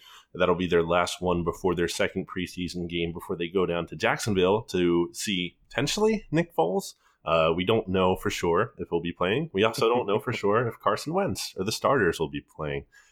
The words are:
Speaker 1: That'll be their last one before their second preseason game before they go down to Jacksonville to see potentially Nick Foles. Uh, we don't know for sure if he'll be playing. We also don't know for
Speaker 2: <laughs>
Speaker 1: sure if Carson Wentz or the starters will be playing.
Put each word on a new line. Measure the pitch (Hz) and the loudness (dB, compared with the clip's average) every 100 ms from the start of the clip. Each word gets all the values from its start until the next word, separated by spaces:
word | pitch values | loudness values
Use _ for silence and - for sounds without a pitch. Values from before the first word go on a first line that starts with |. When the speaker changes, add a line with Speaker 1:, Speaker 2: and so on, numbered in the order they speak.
| - - _ | -20 -20 _
Speaker 1:
That'll | 85 90 | -2 2
be | 87 90 | 2 2
their | 85 | 2
last | 82 87 87 - | 4 2 2 -2
one | 90 87 | -2 0
before | 85 - 92 | -2 -2 -2
their | 87 85 | 0 -2
second | - 98 95 - | 0 -2 -2 -6
preseason | 92 87 90 87 90 85 | -8 -8 -6 -8 -6 -6
game | 85 85 | -4 -4
before | 85 - 87 | -6 -8 -6
they | 85 | -2
go | 95 85 | 0 0
down | 85 82 | 0 -4
to | 78 | -2
Jacksonville | 113 147 110 95 90 107 | -2 -2 0 2 4 2
to | - 92 87 85 87 | 0 0 4 4 0
see | - - 92 85 _ _ | -4 -4 -2 -4 _ _
potentially | - 143 - 220 214 - | -4 -2 0 0 0 -2
Nick | 156 165 | -2 0
Foles. | - 165 196 - - _ _ | 0 0 0 -6 -16 _ _
Uh, | - 82 80 | 0 2 4
we | 82 | 2
don't | 92 113 95 | 2 0 2
know | 92 92 92 | 2 4 2
for | 104 | -2
sure | - 87 85 110 - | -2 2 2 0 -6
if | 87 | -4
he'll | 85 | -2
be | 85 | -4
playing. | - 90 123 165 | -2 0 0 -2
We | 98 | 0
also | 110 - 120 | 0 2 2
don't | 247 101 | 2 2
know | 107 | 0
for | 127 | -2
Speaker 2:
<laughs> | 113 | -2
Speaker 1:
sure | 101 110 117 | 2 2 0
if | - | -2
Carson | 101 104 147 | -2 -2 -2
Wentz | 180 180 92 - - | -2 -2 -4 -8 -6
or | |
the | 98 | -4
starters | - 110 135 87 78 | 0 2 4 2 0
will | 76 | -4
be | 71 - - | -6 -12 -10
playing. | 76 69 - _ _ | -6 -6 -8 _ _